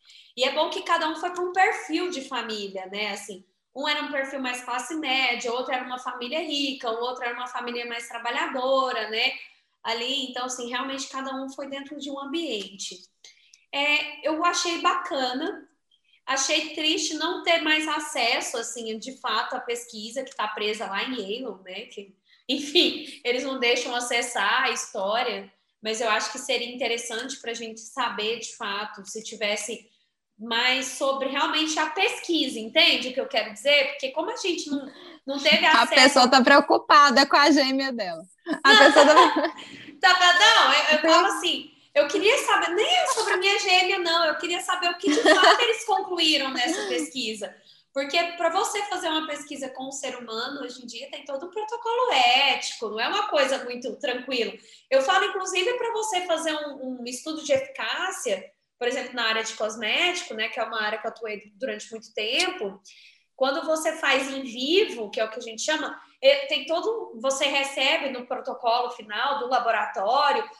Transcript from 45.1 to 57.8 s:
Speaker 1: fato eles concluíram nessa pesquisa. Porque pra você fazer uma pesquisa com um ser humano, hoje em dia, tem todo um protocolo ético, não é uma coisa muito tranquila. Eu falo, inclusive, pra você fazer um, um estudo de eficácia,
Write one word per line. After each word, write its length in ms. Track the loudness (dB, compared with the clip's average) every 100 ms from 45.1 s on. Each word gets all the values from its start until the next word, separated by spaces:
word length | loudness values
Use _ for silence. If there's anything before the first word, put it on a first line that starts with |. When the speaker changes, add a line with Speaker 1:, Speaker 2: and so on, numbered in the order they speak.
| 4
Speaker 1:
fato 400 | 6 6 6 4
eles 220 | 2 -2
concluíram 640 | -2 -2 -2 0 2 2 0
nessa 360 | -2 -2 -2 -4
pesquisa. 680 | -4 -4 -6 -6 -6 -10 -12 -20 _ _
Porque 260 | -6 -2 0 0 -2
pra 120 | 0
você 320 | 0 -2 -4
fazer 260 | -4 -4 -2
uma 180 | -4 -4
pesquisa 400 | -8 -10 -10 -10
com 220 | -10 -12
um 20 |
ser 240 | -10 -10 -10
humano, 460 | -10 -8 -8 -8
hoje 200 | -12 -12
em 40 | -16
dia, 240 | -16 -14
tem 140 | -14 -10
todo 220 | -8 -8
um 20 |
protocolo 640 | -8 -8 -6 -4 0 2
ético, 720 | 4 4 4 2 0 -4 -8 -8
não 100 | -4
é 80 | -2
uma 180 | -2 0
coisa 360 | 2 2 0 -4
muito 280 | -8 -8 -6
tranquila. 560 | -6 -6 -4 -4 -4 -6 -18 -20 _
Eu 120 | 2
falo, 240 | 4 2 2
inclusive, 480 | -2 -2 -2 0
pra 180 | -2 -2
você 300 | -4 -2 -2
fazer 320 | 0 -2 0
um, 480 | -4 -6 -8 -10 -8
um 20 | -10
estudo 380 | -10 -8 -8
de 80 | 0
eficácia, 920 | 0 0 -6